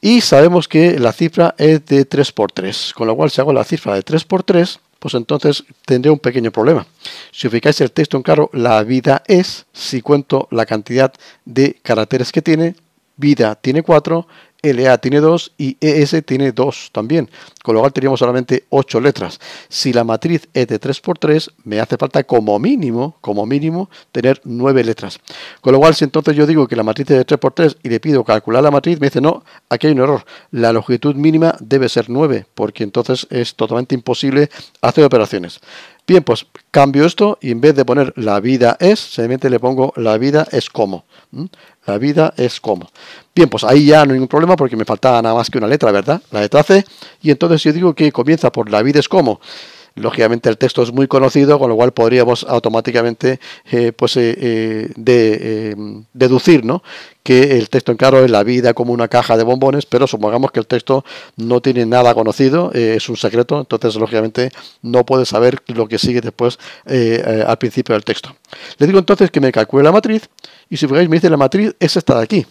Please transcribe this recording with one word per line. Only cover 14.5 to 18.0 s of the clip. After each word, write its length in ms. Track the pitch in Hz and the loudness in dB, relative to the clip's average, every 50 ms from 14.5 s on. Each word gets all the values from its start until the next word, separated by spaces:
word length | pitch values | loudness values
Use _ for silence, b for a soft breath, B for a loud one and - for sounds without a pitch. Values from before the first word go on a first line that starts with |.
| b b | b b
L 280 | - 151 135 120 131 131 | -2 -2 0 2 2 2
A 80 | 127 | 2
tiene 240 | 117 - 131 139 147 | 2 0 0 0 2
dos 320 | 151 160 170 170 - - _ _ | 2 2 2 0 -2 -10 _ _
y 180 | 151 131 135 _ | -8 -8 -6 _
E 180 | - 156 147 156 | -2 0 2 2
S 220 | 147 139 - 160 | 0 0 0 -4
tiene 280 | 151 - 131 131 139 135 | -2 -2 -4 -2 -2 -2
dos 360 | 117 123 127 143 131 - - - | 0 -2 -2 -2 -2 -8 -18 -12
también, 380 | _ 110 107 113 151 170 131 - B B B B B B | _ -8 -4 -2 -2 -2 -2 -4 B B B B B B
con 120 | _ - 113 | _ 0 2
lo 60 | 110 | 2
cual 120 | 117 139 | 2 2
teníamos 260 | 135 135 | 0 0